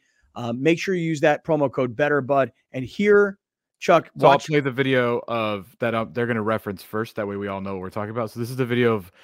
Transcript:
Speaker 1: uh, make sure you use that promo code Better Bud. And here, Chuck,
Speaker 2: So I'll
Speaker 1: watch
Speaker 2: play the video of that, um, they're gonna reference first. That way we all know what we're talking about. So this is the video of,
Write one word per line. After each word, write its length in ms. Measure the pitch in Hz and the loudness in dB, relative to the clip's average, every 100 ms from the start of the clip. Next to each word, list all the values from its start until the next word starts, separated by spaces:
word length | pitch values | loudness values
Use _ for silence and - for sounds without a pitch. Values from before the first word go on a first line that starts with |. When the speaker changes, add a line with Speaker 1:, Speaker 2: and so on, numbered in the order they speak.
| _ _ _ - | _ _ _ -10
Speaker 1:
uh, 180 | 120 | -8
make 260 | 120 143 165 | -2 0 0
sure 140 | - | 0
you 80 | 185 | -2
use 160 | 165 156 | -2 0
that 240 | 156 147 | 2 0
promo 260 | - 156 139 | 0 0 0
code 240 | - 127 | 0 -4
Better 280 | 117 147 147 | 0 0 0
Bud. 280 | 131 139 127 _ _ | 0 0 0 _ _
And 100 | 131 | -10
here, 560 | 123 - 208 202 202 190 _ _ _ _ | -10 -2 4 4 4 -2 _ _ _ _
Chuck, 300 | - 170 - - | 2 2 2 2
Speaker 2:
So 80 | 143 | 6
I'll 60 | |
Speaker 1:
watch 140 | 139 - | 6 4
Speaker 2:
play 140 | 151 | 0
the 100 | 139 | 0
video 480 | 123 135 131 120 120 - | -2 0 2 2 -2 -4
of 480 | 117 110 104 92 - | -4 -2 -4 -8 -6
that, 140 | 117 | -2
um, 180 | 113 113 | -2 -4
they're 120 | 98 120 | -4 -2
gonna 140 | 117 | -2
reference 400 | 107 110 - 98 | 0 -2 -4 -10
first. 320 | - 107 113 - | -8 -6 -6 -6
That 120 | 104 | -6
way 80 | 101 | -6
we 100 | 101 | -6
all 120 | 98 | -6
know 140 | 98 | -8
what 60 | 98 | -8
we're 80 | 92 | -8
talking 200 | 110 104 | -8 -8
about. 200 | 110 110 | -6 -6
So 100 | - | -6
this 80 | 117 | -8
is 60 | 127 | -4
the 100 | 127 | -2
video 280 | 120 120 | 2 2
of, 180 | 113 87 _ | 2 -4 _